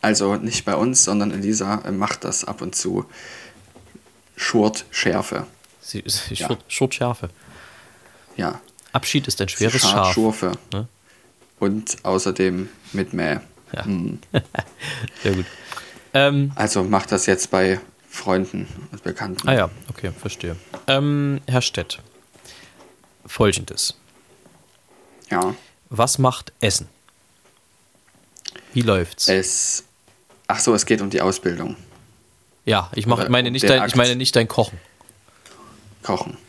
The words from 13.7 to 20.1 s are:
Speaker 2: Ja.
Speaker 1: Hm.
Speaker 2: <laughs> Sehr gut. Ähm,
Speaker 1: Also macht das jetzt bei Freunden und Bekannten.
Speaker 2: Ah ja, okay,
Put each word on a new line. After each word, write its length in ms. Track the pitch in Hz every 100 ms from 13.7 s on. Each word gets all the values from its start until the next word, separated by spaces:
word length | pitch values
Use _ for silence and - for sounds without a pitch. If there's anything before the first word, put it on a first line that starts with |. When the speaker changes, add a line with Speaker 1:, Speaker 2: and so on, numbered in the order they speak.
Speaker 2:
Ja. 100 | - 104
Speaker 1:
Hm. 340 | 95 87 - -
Speaker 2:
<laughs> 920 | - - - - - 147 - 110 -
Sehr 100 | 107
gut. 120 | 95 90 - - - - - -
Ähm, 380 | 135 139 143 139 139
Speaker 1:
Also 280 | 107 101
macht 280 | 95 98 -
das 140 | 101 -
jetzt 260 | 92 -
bei 280 | 95 92 92 - _ _
Freunden 580 | - - 92 95 92 - - -
und 120 | 101
Bekannten. 440 | 90 90 98 90 -
Speaker 2:
Ah 40 |
ja, 160 | 131 90 - -
okay, 220 | - 92